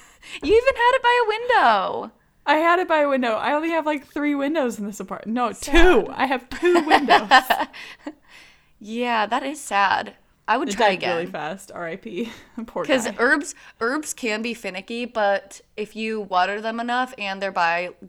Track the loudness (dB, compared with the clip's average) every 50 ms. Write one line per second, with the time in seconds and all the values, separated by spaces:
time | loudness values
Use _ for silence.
0 | -20 -20 _ _ -20 -12 -6 -2 2 4 4 6 6 4 2 4 4 4 4 4
1 | 2 2 2 4 2 0 0 -4 0 2 4 4 6 6 4 4 2 -2 -4 -6
2 | -8 -10 _ _ _ _ _ _ -2 0 0 2 4 4 2 2 2 0 2 2
3 | 2 2 0 0 0 0 -2 -2 -2 -2 -2 -2 -2 -2 -2 -2 -2 -2 -4 -4
4 | -6 -10 -6 -4 -2 -2 0 0 -2 -2 0 0 -2 -2 -4 -6 -8 -10 -10 -10
5 | -12 -12 -12 -12 -8 -6 -4 -2 -2 -2 -4 -6 -4 4 6 8 8 8 8 4
6 | 2 0 -2 -4 -2 -2 -2 -4 -6 -8 -10 -2 2 2 4 4 4 4 2 2
7 | 4 4 2 2 4 6 6 6 6 4 0 -2 -2 -6 -8 -18 -20 -20 -20 _
8 | -16 -18 -18 _ _ _ -20 -20 -20 -20 _ _ _ _ _ _ -14 -8 -6 -4
9 | -2 0 0 0 0 0 -2 -4 -4 -4 -8 -8 -8 -4 0 2 2 2 2 0
10 | -2 -6 -12 _ _ _ _ _ -4 -2 -2 0 0 -4 0 2 2 2 2 2
11 | -2 -4 -4 -4 -4 -6 -8 -8 -8 -8 -10 -12 -14 -16 -14 -12 -10 -10 -10 -12
12 | -14 -12 -8 -8 -8 -8 -10 -18 -20 _ -16 -16 -14 -10 -8 -8 -2 0 0 0
13 | 0 -4 -4 0 0 2 2 0 -2 -8 -12 -18 -20 -20 -10 -6 -4 -4 -4 -4
14 | -6 -8 -12 -8 -6 -4 -4 -4 -4 -6 -8 -8 -10 -10 -10 -10 -12 -10 -8 -8
15 | -8 -6 -2 0 2 2 2 0 -2 -8 -20 -20 _ _ -12 -10 -10 -10 -8 -8
16 | -6 -6 -6 -6 -6 -2 0 0 0 0 -2 -4 -6 -6 -6 -6 -4 -4 -2 -2
17 | -4 -4 -6 -10 -8 -8 -6 -6 -6 -6 -2 0 0 0 0 -2 -4 -6 -10 _
18 | -20